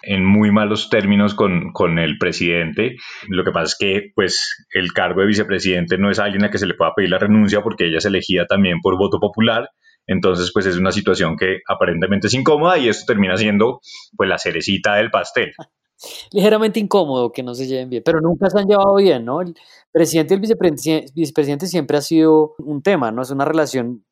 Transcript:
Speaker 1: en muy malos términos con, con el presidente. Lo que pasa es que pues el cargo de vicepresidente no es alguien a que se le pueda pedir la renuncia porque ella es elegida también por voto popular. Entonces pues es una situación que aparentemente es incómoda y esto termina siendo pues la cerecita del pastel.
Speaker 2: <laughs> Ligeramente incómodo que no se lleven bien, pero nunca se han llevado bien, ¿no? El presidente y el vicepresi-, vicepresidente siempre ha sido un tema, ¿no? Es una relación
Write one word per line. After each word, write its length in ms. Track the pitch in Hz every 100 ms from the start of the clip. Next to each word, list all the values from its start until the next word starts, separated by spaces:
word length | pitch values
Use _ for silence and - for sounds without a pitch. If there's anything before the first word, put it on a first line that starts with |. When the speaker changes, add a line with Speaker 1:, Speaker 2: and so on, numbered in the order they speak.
Speaker 1:
en 200 | - 98
muy 260 | 95 104 107
malos 400 | 104 107 107 -
términos 440 | 117 98 101 104
con, 400 | 101 104 87 -
con 260 | - 90 82
el 180 | 82 73
presidente. 760 | 90 80 87 85 82 73 120 123 - - 98
Lo 160 | 92
que 80 | 82
pasa 140 | 85 80
es 100 | -
que 340 | 101 98 101 -
pues 500 | 92 - - - _
el 220 | - 87
cargo 260 | - 92 87
de 80 | 101
vicepresidente 720 | 104 95 95 92 90 85 90
no 120 | 101
es 100 | 95
alguien 260 | 104 98 104
a 40 |
que 100 | 98
se 60 | 95
le 100 | -
pueda 180 | 82 -
pedir 140 | 95
la 80 | 87
renuncia 440 | 104 107 104 104
porque 260 | 107 101 87
ella 100 | 80
es 80 | 104
elegida 400 | 92 - 90 87
también 340 | 98 95 85
por 160 | 95 92
voto 220 | 98 98
popular. 500 | 101 - 113 117 120 _ _ _ -
Entonces 440 | 95 95 90 90
pues 120 | 107 95
es 120 | 87
una 160 | 92
situación 420 | 95 98 92 85 80
que 240 | 92 92 -
aparentemente 600 | 95 92 85 90 101 101
es 60 | 123
incómoda 420 | 131 143 165 180
y 100 | 120
esto 160 | 101 -
termina 300 | 110 95 92
siendo 460 | 107 101 113 - - - - _
pues 140 | 98
la 80 | 85
cerecita 580 | 92 85 80 95 104 104
del 160 | 113
pastel. 400 | 110 87 123 92 -
Speaker 2:
<laughs> 720 | - _ _ _ - - -
Ligeramente 480 | 196 202 214 220 220
incómodo 540 | 202 202 160 131 120
que 100 | 120
no 100 | 127
se 140 | 120 131
lleven 220 | 131 127
bien, 120 | 120 117
pero 160 | 160
nunca 280 | 160 160 190
se 80 | 190
han 80 | 196
llevado 300 | 202 196 196
bien, 300 | 196 131 117
¿no? 160 | 143
El 140 | 180 165 _ - _
presidente 420 | 160 160 160 151
y 40 | 196
el 40 |
vicepresi-, 720 | 214 220 185 147 131 156 139
vicepresidente 540 | 143 156 - 143 143 180
siempre 300 | 170 143 147
ha 40 |
sido 540 | 139 160 160 156 151 -
un 220 | 131 147
tema, 300 | 180 190 120
¿no? 100 | 113
Es 80 | 127
una 160 | 135 143
relación 580 | 160 143 131 120 120 _